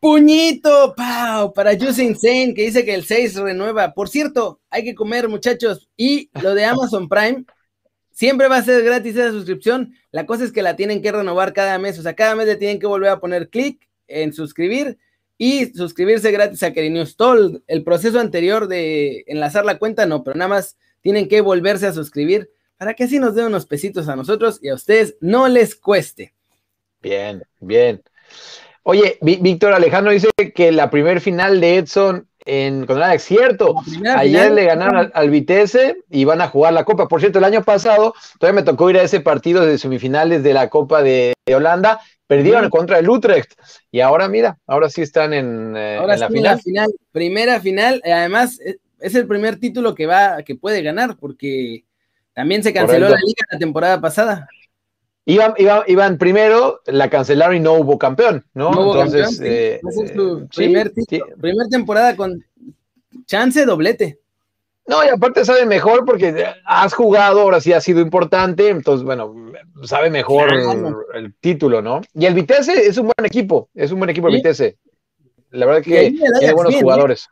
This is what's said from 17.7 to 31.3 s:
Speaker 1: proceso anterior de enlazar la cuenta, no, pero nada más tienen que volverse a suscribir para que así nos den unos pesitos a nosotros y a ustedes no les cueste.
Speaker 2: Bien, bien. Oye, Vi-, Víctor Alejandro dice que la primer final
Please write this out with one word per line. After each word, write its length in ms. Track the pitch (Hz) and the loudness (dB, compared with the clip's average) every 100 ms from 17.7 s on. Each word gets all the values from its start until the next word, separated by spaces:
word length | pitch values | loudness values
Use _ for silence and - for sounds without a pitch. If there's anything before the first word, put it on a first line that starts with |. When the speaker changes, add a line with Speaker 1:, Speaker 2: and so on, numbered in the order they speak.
| 160 151 | -8 -2
Speaker 1:
proceso 340 | 170 208 233 | -2 0 -2
anterior 480 | 233 175 170 220 208 | -2 -2 -2 -2 -4
de 560 | 185 160 156 143 117 - | -6 -4 -2 -4 -6 -10
enlazar 360 | 151 147 202 | -8 -4 -2
la 140 | 202 185 | -2 -2
cuenta, 260 | 220 220 202 | -6 -2 -2
no, 160 | 151 | -2
pero 120 | 131 143 | -6 -6
nada 120 | 185 | -4
más 280 | 202 185 _ _ _ | -4 -6 _ _ _
tienen 300 | - 202 196 | -4 -2 0
que 100 | 214 | 0
volverse 480 | 202 185 175 202 196 | 2 0 0 -2 -4
a 60 | |
suscribir 560 | 160 147 143 147 202 202 _ _ _ | -6 -10 -6 -2 -2 -4 _ _ _
para 160 | 196 | -12
que 120 | 226 247 | -6 -2
así 140 | 285 | 0
nos 160 | 254 208 | 0 -2
den 100 | 233 | -2
unos 200 | 202 - | -4 -6
pesitos 440 | 143 196 196 151 | -8 -8 -8 -8
a 80 | 135 | -8
nosotros 420 | 131 214 226 214 | -4 -2 -2 -4
y 60 | 139 | -10
a 80 | 131 | -10
ustedes 400 | - 220 214 - | 0 2 2 -4
no 260 | 165 233 262 | -2 2 2
les 280 | 247 220 - | 4 2 -2
cueste. 580 | - 202 147 - 92 _ _ _ _ _ _ _ | -2 -2 -2 -14 -20 _ _ _ _ _ _ _
Speaker 2:
Bien, 400 | 95 98 101 101 - _ | -8 -6 -6 -12 -18 _
bien. 420 | 92 110 120 104 _ _ _ - - - - _ - | -2 2 2 0 _ _ _ -20 -20 -20 -20 _ 0
Oye, 320 | 190 202 156 | 2 2 2
Vi-, 160 | 151 180 | 0 2
Víctor 300 | 180 170 208 | 2 2 2
Alejandro 400 | 190 165 180 202 | 4 4 2 2
dice 160 | 208 214 - 190 | 2 2 0 -2
que 200 | - 170 | 2 2
la 160 | 160 143 | 4 0
primer 320 | 147 151 180 | 0 0 0
final 400 | 185 | -2